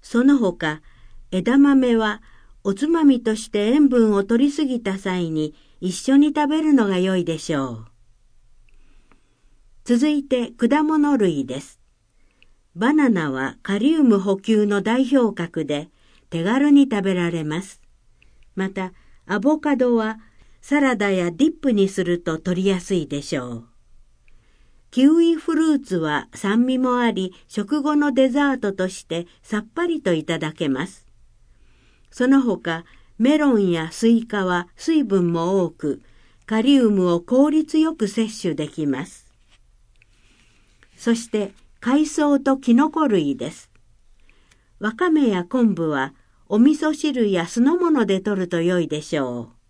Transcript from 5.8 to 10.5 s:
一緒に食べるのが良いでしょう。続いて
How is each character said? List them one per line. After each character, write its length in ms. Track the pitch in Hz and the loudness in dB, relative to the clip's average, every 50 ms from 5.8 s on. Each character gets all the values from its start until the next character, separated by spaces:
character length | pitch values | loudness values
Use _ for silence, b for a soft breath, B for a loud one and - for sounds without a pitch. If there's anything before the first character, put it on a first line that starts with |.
一 100 | - 185 | -8 -6
緒 260 | 175 - - - 269 277 | -6 -6 -2 2 4 4
に 100 | 294 302 | 4 4
食 200 | 294 302 294 285 | 2 0 -2 0
べ 140 | 302 311 | 0 0
る 120 | 311 311 294 | 2 2 2
の 140 | 262 220 196 | 2 2 2
が 120 | 190 180 | 0 0
良 160 | 180 190 190 | 0 0 0
い 100 | 185 170 | -2 -2
で 120 | 165 165 156 | -4 -6 -8
し 180 | - - 160 | -6 -6 -4
ょ 160 | 143 135 131 | -4 -4 -6
う。 140 | 117 110 110 - _ _ _ _ _ _ _ _ _ _ _ _ - _ - _ - - - - - - _ _ - _ _ _ _ _ _ _ _ _ _ _ _ - - | -10 -14 -16 -20 _ _ _ _ _ _ _ _ _ _ _ _ -20 _ -20 _ -20 -20 -20 -20 -20 -20 _ _ -20 _ _ _ _ _ _ _ _ _ _ _ _ -20 -2
続 240 | - 240 233 269 302 | 0 0 2 2 2
い 140 | 302 294 277 | 0 -2 -2
て 260 | 277 262 247 240 233 | -2 -2 -2 -2 -6